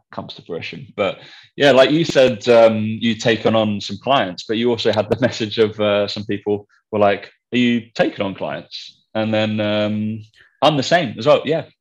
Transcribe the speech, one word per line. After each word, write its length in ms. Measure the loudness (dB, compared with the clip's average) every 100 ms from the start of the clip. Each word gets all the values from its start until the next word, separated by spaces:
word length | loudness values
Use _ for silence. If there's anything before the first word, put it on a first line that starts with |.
| _
comes 220 | -14 -14
to 80 | -14
fruition. 500 | -12 -12 -12 -14 -12
But 240 | -4 -4 -6 -16 -20 _ 2
yeah, 140 | 4
like 200 | 6 6
you 140 | 4
said, 420 | 2 4 2 2 4
um, 280 | 6 6 4
you've 340 | -4 -4 -4 -2
taken 340 | 0 0 0 0
on 240 | 0 -4
some 160 | -8 -8
clients, 420 | -2 0 -2 -6 -6
but 120 | -2
you 100 | -2
also 220 | 0 0
had 160 | 0 0
the 100 | 0
<laughs> 60 | -2
message 300 | -2 -4 0
of, 220 | 0 0
uh, 260 | 0 0 -2
some 160 | -6 -8
people 400 | -6 -4 -6 -6 _ -6
were 60 | 0
like, 340 | 2 0 -6 _ -6
"Are 40 | -2
you 320 | 0 0 -4
taking 280 | -4 -2 -2
on 100 | -8
clients?" 680 | -8 -10 -10 -14 -18 -20 _ _
And 180 | -6 -2
then, 280 | 0 -2 -2
um, 600 | -2 -2 -2 -2 -6 -8 -14 _ _ -2
I'm 160 | 0 0
the 60 |
same 360 | 0 0 -2 -2
as 80 | 2
well. 140 | 2 2
Yeah, 140 | -4
of 120 | -6 _